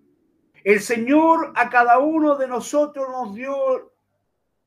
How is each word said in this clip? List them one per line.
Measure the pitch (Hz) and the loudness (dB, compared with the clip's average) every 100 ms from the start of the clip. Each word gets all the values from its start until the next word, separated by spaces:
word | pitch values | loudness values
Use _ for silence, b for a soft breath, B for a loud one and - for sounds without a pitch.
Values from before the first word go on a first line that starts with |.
| _ _ _ _ _ _ | _ _ _ _ _ _
El | 196 208 | 0 0
Señor | 208 233 233 294 320 330 294 226 | 0 -4 2 2 4 2 0 -2
a | 233 | 0
cada | 240 240 247 | 2 4 4
uno | 302 320 302 277 | 2 0 0 0
de | 262 | -2
nosotros | 247 - 294 294 285 262 | -6 -4 -2 -2 -4 -8
nos | 254 226 | -8 -10
dio | 202 269 277 269 254 - _ _ _ _ _ _ _ | -10 -10 -4 -4 -4 -8 _ _ _ _ _ _ _